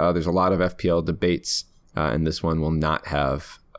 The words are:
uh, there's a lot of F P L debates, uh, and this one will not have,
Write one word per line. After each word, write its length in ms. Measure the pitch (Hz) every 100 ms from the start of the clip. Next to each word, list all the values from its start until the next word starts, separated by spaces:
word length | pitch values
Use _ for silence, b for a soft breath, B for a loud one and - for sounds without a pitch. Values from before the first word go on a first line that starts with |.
uh, 120 | 85
there's 140 | 85 80
a 60 |
lot 200 | 92 92
of 80 | 92
F 160 | 90 -
P 120 | 90
L 120 | 85
debates, 640 | 80 82 87 82 - - - _ _ -
uh, 140 | 76
and 140 | 71 80
this 160 | -
one 180 | 85 80
will 120 | 78
not 340 | 80 76 76 -
have, 540 | 71 69 71 - - _